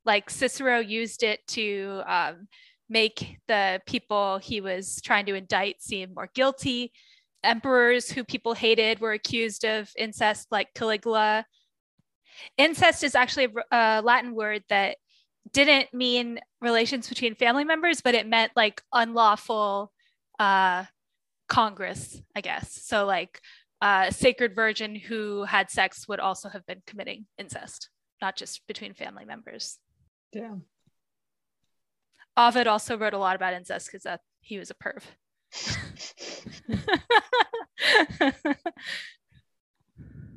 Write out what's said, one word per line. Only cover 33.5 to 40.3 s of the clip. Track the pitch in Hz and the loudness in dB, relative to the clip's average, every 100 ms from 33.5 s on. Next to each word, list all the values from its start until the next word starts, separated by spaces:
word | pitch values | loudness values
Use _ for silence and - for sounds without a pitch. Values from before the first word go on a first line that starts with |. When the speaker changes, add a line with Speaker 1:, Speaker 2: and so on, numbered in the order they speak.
Speaker 1:
incest | 180 185 196 - | -4 -8 -10 -10
'cause | 196 | -14
that, | 180 170 _ _ | -10 -10 _ _
he | - 202 | -14 -12
was | 175 | -12
a | - | -12
perv. | - - - _ _ _ _ | -12 -12 -16 _ _ _ _
<laughs> | - - - - - - - - - - - - 214 - 359 - 466 - 494 - 453 - - 494 466 311 - 277 - 311 277 349 - - - - - _ _ _ _ _ _ _ - - - - | -12 -8 -8 -8 -14 -18 -16 -16 -16 -16 -16 -6 -4 0 -2 2 2 4 0 0 -4 -10 -2 4 4 4 2 0 0 -2 -4 -6 -10 -10 -12 -12 -18 _ _ _ _ _ _ _ -20 -20 -20 -20